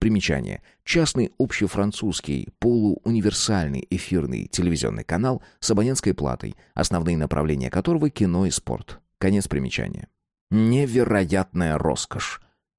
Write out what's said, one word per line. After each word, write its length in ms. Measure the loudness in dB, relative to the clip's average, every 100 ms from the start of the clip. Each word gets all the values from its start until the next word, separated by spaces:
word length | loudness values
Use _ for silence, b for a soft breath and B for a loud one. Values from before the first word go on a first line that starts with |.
Примечание. 600 | 0 2 0 -2 -4 -10 b b
Частный 480 | -2 2 2 0 -2 0
общефранцузский 1120 | -2 0 -2 0 -2 -2 -4 -4 -4 -4 -6 -2
полууниверсальный 1300 | 2 4 4 2 0 2 2 0 0 0 0 -4 -4
эфирный 600 | -6 -2 -2 -2 -4 -6
телевизионный 560 | -2 0 0 -2 -4
канал 380 | -4 -2 0 -2 b b
с 100 | 0
абонентской 420 | 2 2 0 0
платой, 440 | 0 -2 -4 -8 -12 b
основные 420 | -4 0 0 0 0
направления 540 | 0 0 0 0 -2
которого – 400 | -2 0 0 0
кино 340 | 0 0 2
и 60 | 0
спорт. 500 | -2 -4 -8 -8 -20 _ _
Конец 320 | 2 2 0
примечания. 600 | -4 -4 -4 -6 -8 -14 _ _ _ _
Невероятная 1300 | 2 4 4 2 2 4 2 2 0 0 0 0 2
роскошь. 640 | 0 -2 -4 -8 -8 -10 -16 _ _